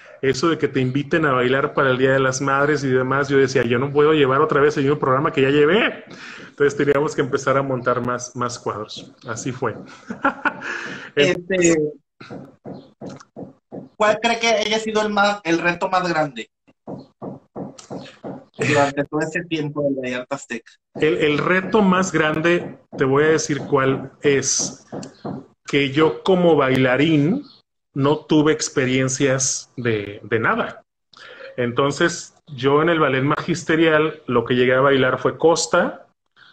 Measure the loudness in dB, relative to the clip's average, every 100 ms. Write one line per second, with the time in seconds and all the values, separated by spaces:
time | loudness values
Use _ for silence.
0 | -20 -4 -2 0 0 0 0 0 -2 -2
1 | -2 0 2 2 2 0 0 0 0 2
2 | 2 2 0 -2 -2 2 2 0 0 0
3 | 2 0 2 2 4 2 2 0 0 2
4 | 4 4 4 4 2 4 2 2 0 0
5 | 0 0 0 2 4 4 4 4 0 -4
6 | -14 -20 -18 -20 -18 0 0 2 2 2
7 | 0 -2 -2 -2 0 0 0 -2 -2 -2
8 | -2 -6 -8 -8 -6 -6 -8 -8 -10 -14
9 | -18 -18 -12 -10 -8 -6 -6 -6 -14 -20
10 | -16 -6 -4 -4 -6 -8 -10 -10 -12 -14
11 | -6 0 0 0 -4 0 2 2 -2 -6
12 | _ _ -18 -18 -18 _ -18 -18 -20 _
13 | -16 -16 -20 -18 -18 -20 _ -16 -16 -2
14 | 0 0 -2 -2 0 0 0 -4 -2 -2
15 | 0 0 0 0 -2 0 0 -2 -2 -2
16 | 0 -2 -4 -6 -14 _ _ _ -16 -16
17 | -18 _ -16 -16 _ -14 -14 -16 -16 -16
18 | -16 -16 -16 -16 -18 -4 0 2 2 0
19 | -4 -4 -4 -6 -6 -6 -4 -4 -2 -2
20 | -4 -6 -8 -10 -8 -12 -12 _ _ -2
21 | 0 2 0 0 0 0 2 4 4 4
22 | 2 0 0 2 2 0 -2 -12 _ -4
23 | 0 2 4 2 0 -6 0 0 2 0
24 | -6 -2 0 2 0 -4 -4 -10 _ -14
25 | -14 -14 -12 -12 -16 _ -4 -2 0 2
26 | 2 2 0 4 4 4 4 4 2 4
27 | 4 4 2 0 -6 -20 _ _ _ -2
28 | 0 0 2 2 4 0 -2 -2 0 0
29 | -2 0 0 0 -2 -6 -10 -6 -4 -2
30 | -6 -12 -4 -2 0 -2 -4 -10 _ _
31 | _ -20 -20 -20 -14 -6 -4 0 -2 0
32 | -2 -2 -12 _ -20 -2 2 4 2 2
33 | 2 2 0 -2 -2 -4 0 2 4 4
34 | 0 -4 -2 -2 2 2 4 4 4 4
35 | 2 0 -2 2 2 2 2 0 0 -4
36 | -18 _ _ _ _